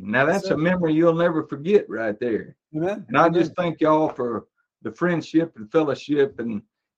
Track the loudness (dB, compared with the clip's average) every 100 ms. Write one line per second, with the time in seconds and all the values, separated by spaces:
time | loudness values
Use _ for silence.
0 | -2 0 2 0 -2 0 0 0 0 4
1 | 4 4 0 0 -4 -8 2 2 2 -4
2 | -4 -4 -2 -4 -6 -18 _ -6 -4 -6
3 | -2 2 4 4 0 -2 -4 0 2 4
4 | 2 -2 -6 -6 -10 _ _ _ -14 -4
5 | -2 -2 0 0 0 -8 -2 0 0 -4
6 | -2 0 0 0 -6 -8 -10 _ _